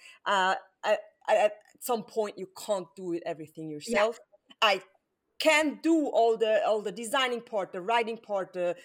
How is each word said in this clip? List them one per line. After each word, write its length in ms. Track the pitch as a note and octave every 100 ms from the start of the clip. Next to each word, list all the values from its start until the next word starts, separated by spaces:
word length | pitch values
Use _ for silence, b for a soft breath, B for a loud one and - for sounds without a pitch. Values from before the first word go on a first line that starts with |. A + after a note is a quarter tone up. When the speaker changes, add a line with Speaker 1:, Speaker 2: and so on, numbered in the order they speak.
| B B -
Speaker 1:
uh, 300 | D4+ F#3 - - _
I, 140 | G#3+ G#3 - _ -
I, 80 | G#3
at 180 | G#3 - _ -
some 220 | - A#3
point 340 | - A3+ G#3 -
you 100 | F#3 - -
can't 220 | G3 E3+ -
do 180 | F#3
it 100 | E3+ -
everything 440 | D#3 D#3 - D#3+
Speaker 2:
Yeah. 60 | D3
Speaker 1:
yourself. 440 | A#3 A#3 A3 A#3 _ _ _ -
I 200 | A3 F#3+ - _ _ _ _ -
can 400 | D#4 D4+ D4+ G#3+
do 260 | D#4+ E4 C#4
all 300 | - A3+ A3
the, 280 | A3 G#3+ F3+
all 160 | G#3+
the 100 | G3+
designing 500 | F#3 A3+ C#4 B3+ A#3+
part, 320 | A#3 G#3+ F3+
the 80 | F#3+
writing 360 | F3+ A#3+ A3+ A3+
part, 360 | - G3 F3+
the, 240 | F3+ F3 E3+